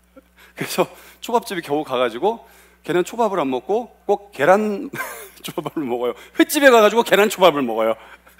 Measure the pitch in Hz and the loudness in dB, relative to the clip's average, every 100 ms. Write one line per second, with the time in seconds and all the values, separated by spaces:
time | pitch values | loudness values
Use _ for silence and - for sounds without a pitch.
0 | _ _ _ _ _ - - - 165 - | _ _ _ _ _ -14 -6 -4 -4 -6
1 | - - - 233 - 185 147 147 151 127 | -20 -18 -4 -4 -4 -8 -4 -4 -2 -2
2 | 123 117 180 226 - _ _ _ - 170 | -2 -2 -4 -4 -10 _ _ _ -4 -2
3 | 180 233 220 190 135 127 - 208 233 _ | -2 -2 -2 -2 -2 -4 -4 -4 -4 _
4 | - 202 - - 147 196 214 196 - - | -4 -4 -4 -2 4 4 2 -4 -8 -10
5 | - - - - - - 151 - 135 120 | -10 -14 -20 -18 -14 -10 -10 -8 -6 -4
6 | 120 - - - 320 302 277 233 208 220 | -4 -6 -6 -2 0 4 6 6 6 2
7 | - 190 208 - 180 143 123 110 113 110 | 2 2 2 4 4 4 -2 -2 -2 -2
8 | - - _ _ | -8 -20 _ _